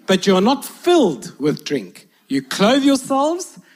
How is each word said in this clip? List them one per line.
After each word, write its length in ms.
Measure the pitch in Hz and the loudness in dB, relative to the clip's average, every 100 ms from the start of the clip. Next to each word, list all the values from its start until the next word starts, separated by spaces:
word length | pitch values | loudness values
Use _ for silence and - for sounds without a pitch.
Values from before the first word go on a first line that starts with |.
| - | -2
but 220 | 185 - | 0 2
you 80 | 185 | 2
are 60 | |
not 220 | 214 277 | 2 0
filled 680 | - - 349 349 208 120 - - | -4 -6 2 2 2 -2 -10 -4
with 240 | 147 - | -4 -4
drink. 440 | - 143 90 - - _ - | -4 -6 -6 -16 -20 _ -6
You 160 | 135 | -6
clothe 400 | 131 - 202 277 | -4 0 2 2
yourselves, 760 | 277 269 - 269 302 349 - - - | 2 0 0 -2 0 -2 -8 -18 -20